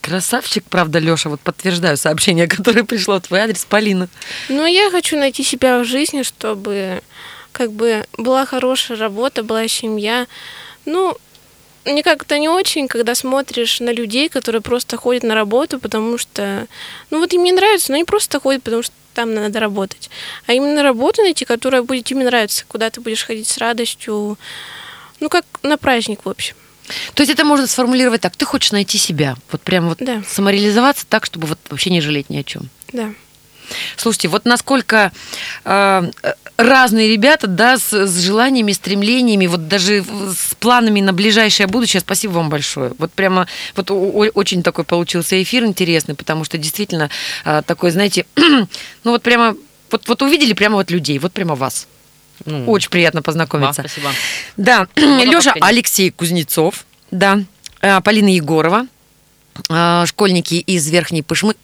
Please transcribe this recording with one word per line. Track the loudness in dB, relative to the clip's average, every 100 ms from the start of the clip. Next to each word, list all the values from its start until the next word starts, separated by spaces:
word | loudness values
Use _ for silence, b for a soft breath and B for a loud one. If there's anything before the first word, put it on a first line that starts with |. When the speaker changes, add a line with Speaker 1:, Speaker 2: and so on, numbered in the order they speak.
Speaker 1:
Красавчик, | -4 -4 -2 -4 -2 -6 _
правда, | -2 0 0
Леша, | 0 0 -2
вот | -4
подтверждаю | -6 -4 -4 0 0 0
сообщение, | 0 0 2 2 2
<laughs> |
которое | 2 2 2
пришло | 0 -2 0 -2
в |
твой | 0 0
адрес, | 0 -4
Полина. | 0 0 2 -2 -4 B B B B
Speaker 2:
Ну, | 0
я | 2 4 4
хочу | 2 0 0
найти | 0 0
себя | -4 0 2 2
в |
жизни, | 0 -2 -2 -2
чтобы, | -6 _ -8 -6 -6 -6 -6 -8 _ B B B B
как | -6 -6
бы, | 0 0 0 -4 -6
была | 0 0
хорошая | 0 -2 -2 -2 -4 -4
работа, | -6 -2 -4 -4
была | -4 -4 -2
семья. | -4 -4 -4 -2 -2 -4 B B B B B
Ну, | -6 -2 -2 -4 _ _ _ _ _ _
мне | -4 0
как-то | 0 -2 -2 -2
не | 0
очень, | 0 0 -4 -4
когда | -2 -2
смотришь | -2 -2 -2 -2 -4 -4 -2
на | -2
людей, | -4 -2 -2 0
которые | -2 -4 -4
просто | -2 -4 -4 -4
ходят | -2 0
на | 0
работу, | 0 0 0 0 -4
потому | -4 -4 -2 -4
что, | -8 -6 -6 -6 -10 B B B B
ну, | -2
вот | 0
им | 2
не | 2
нравится, | 4 2 2 0
но |
они | -2
просто | 0 -2 -2 -2
ходят, | -2 -2
потому | -4 -6
что | -6 _ _
там | -6 -4
надо | -2 -2 -2
работать. | -2 -2 -6 -8 -18 B B B
А | 0
именно | 0 2 2
работу | 2 2 0 4
найти, | 2 2
которая | -2 -2 2 0
будет | 0 -4
тебе | -2 0
нравиться, | 2 2 0 -4 -8
куда | -4 -4
ты | -4
будешь | -8 -6
ходить | -6 -6 -6
с | -4
радостью, | -2 -2 -4 -6 -6 -4 -4 -8 B B B B B B B -6
ну, | -2
как | -2 -2 -6
на | -2 0
праздник, | 2 0 -2 -6
в | -8
общем. | -8 -10 -12 _ _ B B B
Speaker 1:
То | 0
есть | 2
это | 2
можно | 4 4 2
сформулировать | 0 2 4 2 2
так: | -2 -4
ты |
хочешь | -2 0 0
найти | 0 0 -2
себя, | -2 0 -2 -2 -10
вот | -10
прям | -2 0 0
вот | -2
Speaker 2:
Да. | -4 -6 -6
Speaker 1:
самореализоваться | 0 2 2 2 4 2 0 -2
так, | -2
чтобы | -2 -8 -6
вот | -6 -8
вообще | -6 0
не | 0
жалеть | 0 -4 -4
ни | -8
о |
чем. | -6 -10 -12 _ -12
Speaker 2:
Да. | -10 -8 -12 _ _ _ B B B B -4
Speaker 1:
Слушайте, | -2 0 0
вот | 0
насколько, | 2 0 2 0 2 2 2 B B B B B
э, | 0 2 4 2 0 -4
э, | -6 -6 -8
разные | 2 6 6 6 4 4
ребята, | 4 4 4 2
да, | 4 4 4
с, | 2
с | 0 0 0
желаниями, | 0 2 2 2 2
стремлениями, | -2 -2 0 2 2 4 4 2
вот | 0 -2
даже | 0 2 0
в, | -2 -8 -6
с | -6 -6
планами | -2 2 4 4 4
на | 2
ближайшее | 2 4 4 4 2 2
будущее. | 0 0 0
Спасибо | -2 -4 -2
вам | -2 -2
большое. | -2 -4 -4 -6 -4
Вот | -6
прямо | 0 2 2 0 B B
вот | -6 -2
о-, |
о-, | 0 0 2 2
очень | 2 0 0
такой | 0 -2
получился | -2 -2 0 -2 0 0
эфир | 2 0
интересный, | 0 0 0 0 -2
потому | -6 -4 -4
что | -4 -6
действительно, | -6 -6 -4 -2 -2 B B B
э, | -2 -2
такой, | 0 0 0
знаете, | 2 0 0 -2
<clears throat> | 0
ну | 2 2 0 B B B -2
вот | 0
прямо, | 2 2 2 0 -14 _ _
вот, | -6 -2
вот | 0
увидели | 2 4 2
прямо | 4 2 2
вот | 0
людей, | -2 -2 -2
вот | -2
прямо | -4 -4
вас. | -2 -4 -6 -12 _ _ _ _ -14
Speaker 3:
Ну, | -8 -4 0
Speaker 1:
Очень | 0 2
приятно | 2 2 2
познакомиться. | -2 -2 -2 0 0 -2
Speaker 3:
вам | -8
спасибо. | -6 -6 -4 B B B -2
Speaker 1:
Да, | 4 4 2
<clears throat> |
Speaker 3:
Вот | 4 6 6
Speaker 1:
Леша | 6 6
Speaker 3:
так, | 4
конечно. | 4 4
Speaker 1:
Алексей | 4 2 2 2
Кузнецов, | 0 -2 0 0 0 0 -2 -18 _ _
да, | 0 2 2 -2 _ -20 -2
э, | 2 4
Полина | 4 4 4
Егорова, | 4 2 2 2 0 -2 _ _ _ _ _ _ -12 -2
э, | 2 4 2
школьники | 0 2 2 2 0
из | -2 0 0 2
Верхней | 0 0 -4
Пышмы. | -2 0 0 -2